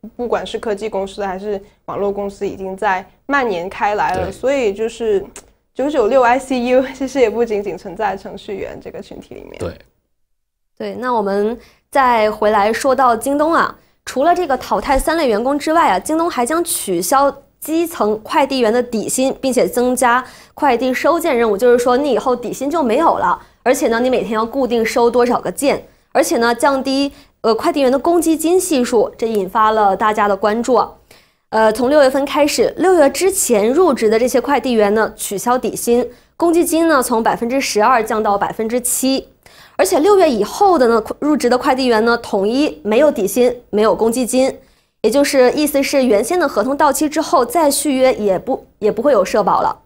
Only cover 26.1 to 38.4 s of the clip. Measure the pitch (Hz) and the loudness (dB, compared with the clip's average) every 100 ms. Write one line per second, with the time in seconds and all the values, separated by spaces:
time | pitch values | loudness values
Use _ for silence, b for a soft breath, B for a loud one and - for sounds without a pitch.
26.1 | 240 - 311 233 233 294 269 262 269 277 | -2 0 0 0 2 0 0 -2 -2 -2
27.1 | B B _ 220 220 330 302 262 269 339 | B B _ -2 0 -2 0 2 2 2
28.1 | 349 330 311 320 370 359 294 240 214 - | 2 2 0 2 0 2 0 2 2 0
29.1 | - 233 220 185 233 214 220 202 190 220 | -2 -2 -2 -2 0 2 4 2 2 0
30.1 | 214 208 196 214 220 240 233 - - _ | 2 0 0 0 -2 0 0 0 -6 _
31.1 | b b b b 220 220 220 247 302 262 | b b b b 2 2 2 2 4 4
32.1 | 269 277 302 294 - 233 - 349 359 277 | 2 -2 2 0 2 0 2 2 4 4
33.1 | - 370 381 - 220 214 277 359 247 220 | 2 -2 0 0 2 2 2 2 2 2
34.1 | 220 247 254 254 277 262 233 202 214 214 | 2 2 0 0 -2 0 2 2 2 0
35.1 | - - 196 240 247 226 185 - 240 240 | -4 -10 -6 -2 -2 -2 -6 0 0 0
36.1 | B B B 339 339 339 311 330 294 240 | B B B 0 2 2 0 2 2 2
37.1 | 233 226 - 233 269 262 208 214 254 220 | 0 0 -2 -2 -2 -2 0 2 2 0
38.1 | 226 220 202 | -2 0 0